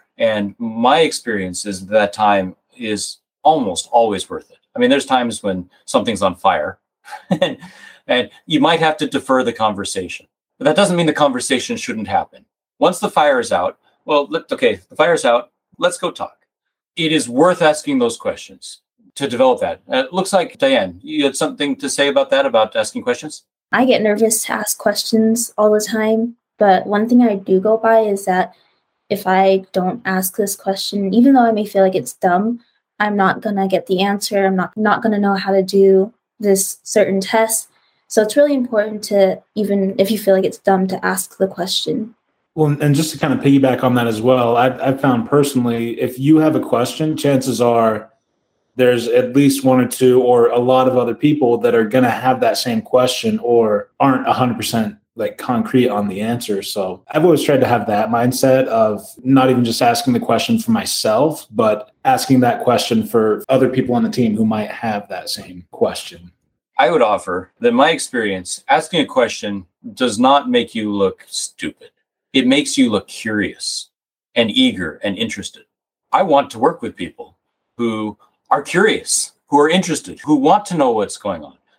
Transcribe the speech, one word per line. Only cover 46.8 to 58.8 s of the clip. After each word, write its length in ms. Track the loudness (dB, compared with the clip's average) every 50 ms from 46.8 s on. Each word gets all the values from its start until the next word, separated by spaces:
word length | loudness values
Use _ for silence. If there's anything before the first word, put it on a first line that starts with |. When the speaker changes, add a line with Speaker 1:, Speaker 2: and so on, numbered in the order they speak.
| 0 -2 -4 -4 -4 -4 -2
Speaker 3:
chances 440 | -2 0 2 2 2 0 -2 0 0
are 520 | 2 2 2 2 2 2 0 -2 -6 -14 _ _ _ _ _ _ _ _ _ _ _ _ _
there's 320 | 2 4 4 4 2 0 0
at 260 | 2 2 2 2 2
least 300 | 4 4 4 2 2 2
one 160 | 2 2 2
or 80 | 2 0
two 340 | 0 2 4 4 6 6
or 280 | 4 4 4 4 4 4
a 80 | 2 2
lot 280 | 2 4 4 4 4
of 100 | 2 2
other 180 | 0 0 -2 -2
people 420 | 0 0 0 2 2 2 2 2 2
that 160 | 2 2 2
are 100 | 2 2
gonna 260 | 2 2 2 2 2
have 300 | 0 0 0 0 0 2
that 160 | 0 0 0
same 240 | -2 -2 -4 -4 -4
question 600 | -2 0 0 2 2 0 -2 -2 -4 -4 -4 -2
or 500 | 0 2 2 2 4 2 0 -2 -4 _ _ 0
aren't 300 | 2 2 2 0 0 -2
a 40 |
hundred 240 | 0 0 0 -2 -2
percent, 400 | -4 -6 -4 -4 -4 -4 -4 -8 -14 _ _ _
like, 200 | -6 -6 -6 -8
concrete 520 | -8 -6 -4 -2 -2 -2 0 2 2 2 2
on 180 | 0 -2 -4
the 140 | -4 -4 -4
answer. 420 | -4 -4 -4 -4 -4 -4 -4 -4
So 400 | -6 -6 -6 -6 -6 -6 -8 -12 _ -6
I've 160 | 0 2 4
always 180 | 4 4 4
tried 180 | 2 2 2 2
to 60 | 2
have 220 | 2 0 0 0 0
that 220 | -2 -2 0 0
mindset 560 | 0 0 0 0 0 2 4 4 4 4 2
of 380 | 2 2 2